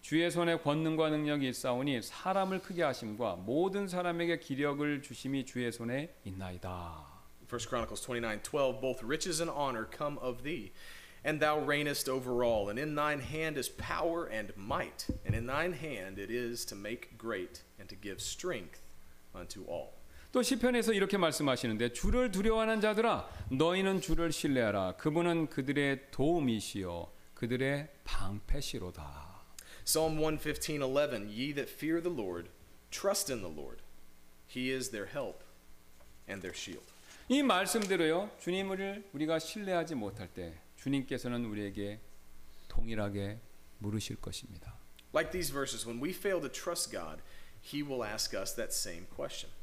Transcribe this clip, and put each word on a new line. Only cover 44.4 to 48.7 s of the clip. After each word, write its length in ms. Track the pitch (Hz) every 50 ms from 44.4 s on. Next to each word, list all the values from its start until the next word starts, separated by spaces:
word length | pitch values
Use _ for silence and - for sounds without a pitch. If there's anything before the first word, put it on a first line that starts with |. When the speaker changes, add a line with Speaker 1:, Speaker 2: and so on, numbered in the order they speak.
| - - 95 82 - - - - - - - - - - -
Speaker 2:
Like 160 | 151 165 160
these 220 | - 180 170 139
verses, 340 | 139 139 139 127 123 113 113 117
when 140 | 113 120
we 80 | 131 170
fail 300 | 185 - - 202 190 175
to 100 | 151 127
trust 400 | - - - 180 170 170 - -
God, 320 | 107 95 82 80 78 80 - - - - - - - -
he 200 | - - - 147
will 200 | 147 143 135 127 113
ask 320 | 104 107 110 - - -
us 180 | 101 - - -
that 160 | - 110 -